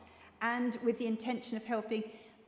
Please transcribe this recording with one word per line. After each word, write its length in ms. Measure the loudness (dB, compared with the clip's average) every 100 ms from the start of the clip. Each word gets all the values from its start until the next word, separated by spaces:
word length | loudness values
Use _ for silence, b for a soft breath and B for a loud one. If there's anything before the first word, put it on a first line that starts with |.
| B B B -2
and 360 | 0 2 2 2
with 160 | 2 2
the 80 | 2
intention 500 | 0 0 -2 -2 -4
of 80 |
helping 380 | 0 0 2 0 -2 B B B